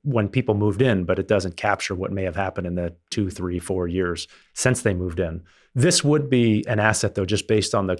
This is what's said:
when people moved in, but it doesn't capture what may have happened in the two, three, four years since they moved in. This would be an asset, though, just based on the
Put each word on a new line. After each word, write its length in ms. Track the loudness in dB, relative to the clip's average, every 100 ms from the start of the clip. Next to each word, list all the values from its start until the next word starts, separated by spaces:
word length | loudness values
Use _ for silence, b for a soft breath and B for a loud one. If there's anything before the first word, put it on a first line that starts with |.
when 260 | -2 0 2
people 260 | 0 0 2
moved 280 | 2 2
in, 220 | 2 2 0
but 140 | -2
it 100 | 2
doesn't 280 | 0 0 -4
capture 380 | -2 -2 -2 -6
what 180 | -4
may 100 | -4 -4
have 120 | -2
happened 300 | -4 -4 -4
in 80 | -4
the 200 | -4 -6 _
two, 200 | -4 -4
three, 280 | -4 -4 -4
four 280 | -4 -4 -2
years 400 | 0 -2 -2 -8 b b -2
since 280 | 0 2
they 120 | 0 -2
moved 260 | -2 -2
in. 220 | -4 -4 -12 b b 0
This 280 | 2 4
would 260 | 4 2 2
be 360 | 2 4 2 2
an 120 | 2
asset, 340 | 2 2 -2 -2
though, 100 | -2
just 220 | -2 0
based 260 | 0 2 0
on 120 | 0
the 120 | -4